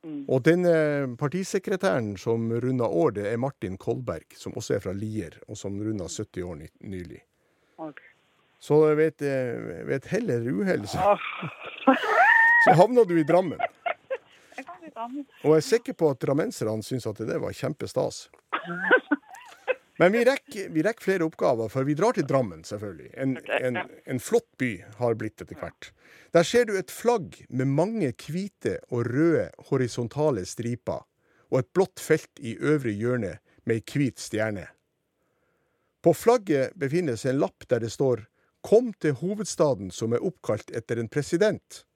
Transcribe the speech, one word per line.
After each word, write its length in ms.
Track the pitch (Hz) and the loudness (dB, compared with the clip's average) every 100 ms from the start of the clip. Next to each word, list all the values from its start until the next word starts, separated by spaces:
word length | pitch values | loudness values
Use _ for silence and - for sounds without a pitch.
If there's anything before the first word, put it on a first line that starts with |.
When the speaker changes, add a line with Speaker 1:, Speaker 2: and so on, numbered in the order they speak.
Speaker 1:
Mm. 200 | 160 147 139 | -10 -10 -2
Speaker 2:
Og 140 | 131 | 2
den, 220 | 127 175 | 4 4
eh, 420 | 180 165 151 143 135 120 | 4 4 2 0 -4 -4
partisekretæren 1000 | 147 175 190 202 - 190 190 170 107 98 | -4 -4 -4 -4 -4 -2 0 0 -2 -6
som 320 | - 113 113 | -2 -2 0
runda 340 | 117 127 131 113 | -2 -2 0 0
år, 240 | 170 160 | 2 2
det 140 | 101 101 | 0 -4
er 100 | 117 | -2
Martin 400 | 131 - 98 95 | -4 -4 -8 -6
Kolberg, 460 | - 123 120 82 _ | -4 -4 -4 -8 _
som 180 | - - | -16 -12
også 200 | - 113 117 | -10 -4 -4
er 40 | |
fra 120 | 95 | -4
Lier, 380 | 95 107 107 82 - - | -6 -6 -6 -8 -14 -16
og 80 | 104 | -12
som 220 | 98 98 | -10 -6
runda 260 | 107 107 85 | -6 -6 -8
sytti 320 | - 107 - | -8 -10 -8
år 140 | 87 80 | -10 -10
ny-, 140 | 76 _ | -16 _
nylig. 380 | 104 92 87 - _ _ _ _ _ - | -12 -10 -12 -16 _ _ _ _ _ -16
Speaker 1:
Ok. 220 | 160 - - _ _ _ _ _ | -14 -14 -20 _ _ _ _ _
Speaker 2:
Så 300 | - 147 156 | 0 4 4
jeg 80 | 151 | 4
vet, 260 | 160 - | 2 0
eh, 600 | 143 135 127 117 110 85 | -4 -2 -2 -6 -8 -10
ved 60 | - 135 | -4 -4
et 20 | - | -2
hell 220 | 185 233 | -4 0
eller 200 | 120 117 | -2 -2
uhell, 280 | 170 196 175 101 | -2 0 -2 -2
så, 120 | - | 0
Speaker 1:
Åh. 1000 | 190 202 - - 165 - - - - 262 427 427 831 932 906 960 | 2 2 -2 -10 -10 -12 -16 0 2 2 2 4 6 6 6 6
Speaker 2:
så 80 | 932 | 8
havna 300 | 156 208 247 208 | 8 8 8 6
du 100 | 170 | 4
i 40 | |
Drammen. 360 | 151 170 185 113 - _ - - _ 523 _ _ _ - | 4 4 2 -4 -6 _ -8 -8 _ -10 _ _ _ -16
Speaker 1:
Jeg 100 | 269 | -16
kom 180 | 359 | -16
i 60 | 330 | -18
Drammen. 360 | 233 240 269 277 _ | -12 -10 -10 -12 _
Speaker 2:
Og 60 | 143 | 4
jeg 20 | 156 | 4
er 220 | - 226 | 4 0
sikker 140 | - | 0
på 160 | - 160 | 0 0
at 80 | 131 | 0
drammenserne 640 | 139 139 202 - 110 110 | 0 0 -2 -4 -4 -4
syns 240 | 104 127 113 | -4 -6 -6
at 100 | 107 | -8
det 120 | 110 | -6
der 100 | 170 | -4
var 140 | 107 | -6
kjempestas. 760 | - - - 98 - - - - _ _ - - - 762 494 - - _ - - - - 508 _ _ | -6 -6 -6 -6 -2 -2 -6 -18 _ _ -8 -6 -6 2 2 2 -4 _ -20 -20 -16 -8 -8 _ _
Men 140 | 170 | 4
vi 100 | 220 | 6
rekker, 460 | 240 277 _ 214 - | 4 2 _ -10 -4
vi 100 | 165 | -2
rekker 200 | 165 226 | -2 -2
flere 220 | - 190 160 | -2 0 0
oppgaver, 420 | - 175 120 110 | 0 0 2 -2
for 160 | 131 | -2
vi 80 | 135 | -2
drar 200 | 147 208 240 | 2 2 2
til 80 | |
Drammen, 380 | 143 135 113 80 | 0 0 0 -6
selvfølgelig. 460 | 80 104 104 82 - - | -12 -10 -10 -12 -16 -6
En, 140 | 135 131 | -4 -4
Speaker 1:
Ok, 120 | - | -2
ja. 100 | 120 127 | -2 0
Speaker 2:
en, 100 | 120 - - - | -2 -6 -14 -8
en 120 | 131 | -8
flott 280 | - 233 - _ | 0 0 0 _
by 140 | 127 92 - 107 | -4 -4 -12 -4
har 180 | 120 | -2
blitt 280 | 110 107 - | 0 -4 -10
etter 160 | 87 - | -16 -12
hvert. 300 | 82 - - _ _ - _ | -12 -14 -20 _ _ -20 _
Der 100 | 165 | 4
ser 220 | 170 240 | 6 4
du 80 | 233 196 | 2 -2
et 100 | 175 | -6
flagg 460 | - 220 240 131 - - | -2 0 0 -2 -14 -10
med 180 | 123 131 | -2 0
mange 400 | 139 185 226 151 | 2 0 0 -2
hvite 680 | 117 - 165 196 _ 113 92 - | -4 -8 -8 -8 _ -4 -4 -4
og 140 | 123 117 | -4 -2
røde 440 | 123 165 147 92 - - | 2 2 2 -2 -10 -4
horisontale 760 | 135 123 - 117 139 151 117 92 | -2 -2 -4 -8 -2 0 0 -6
striper, 560 | - 120 120 - 82 - _ _ _ _ | -8 -6 -6 -6 -8 -10 _ _ _ _
og 60 | 131 | -2
et 100 | - | 0
blått 260 | - 185 - | 0 0 -2
felt 400 | - 160 - - | 0 0 0 -12
i 140 | 113 113 | -10 -4
øvre 380 | 139 151 123 104 | 0 0 0 -4
hjørne 380 | 117 123 98 76 _ _ - | -2 -2 -4 -8 _ _ -4
med 100 | 113 | -4
ei 80 | |
hvit 320 | - 139 135 - | -2 -2 -2 -2
stjerne. 500 | - 107 110 104 80 _ _ _ _ _ _ _ _ _ _ _ _ _ | -8 -4 -4 -4 -12 _ _ _ _ _ _ _ _ _ _ _ _ _
På 100 | 175 165 | 2 4
flagget 560 | - 247 185 147 131 - | 4 2 2 0 0 -4
befinner 400 | 139 160 170 113 | -2 -2 -2 -2
seg 140 | 135 | -2
en 80 | 135 | -2
lapp 260 | 185 _ - | -2 _ -2
der 120 | 120 | 0
det 120 | 110 | 0
står: 320 | - 139 120 107 _ _ _ | 0 0 0 -4 _ _ _
«Kom 300 | - 208 247 | 4 4 4
til 180 | 202 160 | -2 -2
hovedstaden 760 | 135 175 208 208 - 151 113 98 | -2 -4 -4 -6 2 2 2 -4
som 220 | - 113 | -6 -2
er 100 | 120 | 0
oppkalt 480 | 185 - - 107 - | -2 -6 -4 -4 -4
etter 240 | 123 - 117 | -10 -4 -4
en 100 | 113 | -2
president.» 760 | 151 143 170 214 160 _ - _ | -4 -2 2 2 0 _ -20 _